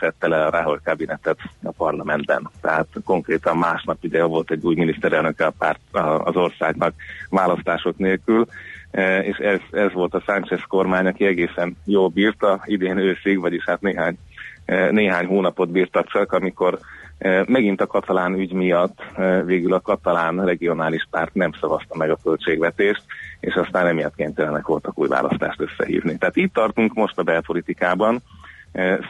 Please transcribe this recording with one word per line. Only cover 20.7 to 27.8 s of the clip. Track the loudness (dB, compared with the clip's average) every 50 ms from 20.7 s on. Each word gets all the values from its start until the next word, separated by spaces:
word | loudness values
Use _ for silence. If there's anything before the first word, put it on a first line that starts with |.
| 0 0 0 -2 -2 -4 -4 -4
párt | -4 -4 -4 -2 -2
nem | -2 -2 -2 -2 -4
szavazta | -4 -2 -2 -2 -4 -6 -6
meg | -4 -2 0
a | -2 -2 0
költségvetést, | -2 -2 -2 0 -2 0 0 0 -2 0 0 0 0 0 -2 -6 -14 -16 -16 -16 -16 -14 -10
és | -8 -4 -2
aztán | -2 -2 0 0 0 2
emiatt | 2 2 0 -2 -4 -4
kénytelenek | -4 -6 -4 -2 -2 -2 -2 -2 -4 -2
voltak | -2 -2 -2 -2 -4 -4 -2
új | 0 0
választást | 2 0 0 0 -2 -2 -2 -4 -4 -6
összehívni. | -6 -6 -6 -4 -4 -2 -2 -2 -2 -2 -2 -2
Tehát | -2 0 2
itt | 2 0 0 2
tartunk | 0 0 0 2 2 0 0 2
most | 0 -2 0 -2 -2
a | 0
belpolitikában. | 0 0 0 0 -2 -4 -4 -4 -6 -4 -2